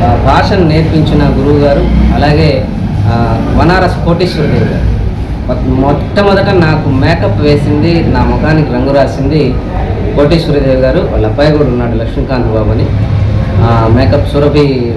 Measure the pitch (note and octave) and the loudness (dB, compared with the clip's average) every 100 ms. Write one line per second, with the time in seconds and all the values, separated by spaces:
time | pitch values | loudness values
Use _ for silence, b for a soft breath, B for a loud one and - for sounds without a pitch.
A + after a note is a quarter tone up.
0 | - - C3 D3 F#3+ G3 E3 D#3 D#3 D#3+ | 0 0 2 0 0 0 2 2 2 2
1 | D3+ D3+ C#3+ B2+ C#3 D3 C#3+ C#3 A#2+ - | 2 2 2 0 2 2 2 2 2 2
2 | - - C#3+ D3 D#3 C#3 - - - - | 2 2 2 2 2 0 -2 -4 -4 -2
3 | - - - - - - D#3 F#3 F#3 - | 0 0 0 -2 0 0 2 2 0 -2
4 | E3 E3+ F3+ - D3 - - - - - | -2 0 -2 -2 -2 0 0 0 0 0
5 | - - - - - - C3 C4 C#3 - | -2 -4 -6 -6 -4 -4 -2 0 0 0
6 | - G3+ G3+ G3 G3+ F#3+ D#3+ D#3 D#3 C3+ | -2 0 2 2 2 2 2 0 0 0
7 | D3+ E3+ G3 - D3 C#3+ - C#3+ D#3+ E3+ | 0 0 -2 0 2 2 0 0 0 0
8 | D3+ - B2 - D3+ D#3 D3+ B2 C3 C#3 | 0 0 0 0 0 0 0 -2 0 0
9 | C3 - C3+ D3+ B2+ B2 - - - - | 0 -2 -2 0 0 -2 -4 -4 -4 -4
10 | - - C#3+ E3 D3 C#3+ C3+ C3 C3 D#3 | -2 0 2 2 0 0 0 0 0 0
11 | G3 A2 G#2+ - D3 D3 D3 A#2+ A#2+ A2+ | -2 -2 -2 0 0 2 0 0 -2 -2
12 | A2 - C3 C3 A2+ G#2+ G#2 G#2+ - - | -4 -4 -4 -2 -2 -2 0 0 0 -2
13 | - - - - - - A#2 A#2 A2+ A#2 | 0 0 0 0 0 0 2 2 2 2
14 | C3 B2 - C#3+ D3 D3+ C#3+ C3 A#2+ | 2 0 0 0 2 2 2 0 -2